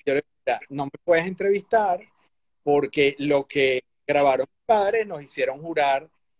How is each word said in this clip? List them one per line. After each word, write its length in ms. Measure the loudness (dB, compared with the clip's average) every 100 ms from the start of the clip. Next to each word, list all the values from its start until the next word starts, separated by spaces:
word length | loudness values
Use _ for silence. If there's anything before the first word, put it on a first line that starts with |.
| -4
Yo 80 |
le 80 | -4
dije, 60 | -4 _ -4
"Mira, 140 | -4 -6
no 160 | -10 -10
me 60 | -8
puedes 240 | 0 2 0
entrevistar 760 | -4 -2 -2 0 0 2 -2 -6 _ _ _ _ _
porque 520 | 0 0 0 0 0 0
lo 260 | 0 0 0
que 380 | 0 0 0 -6 _ -2
grabaron 400 | 2 2 2 -2
mis 160 | _ 0
padres 400 | 2 2 -2 -4
nos 160 | -8
hicieron 400 | -12 -4 -4 -4
jurar 480 | -6 -2 0 0 -4 _ _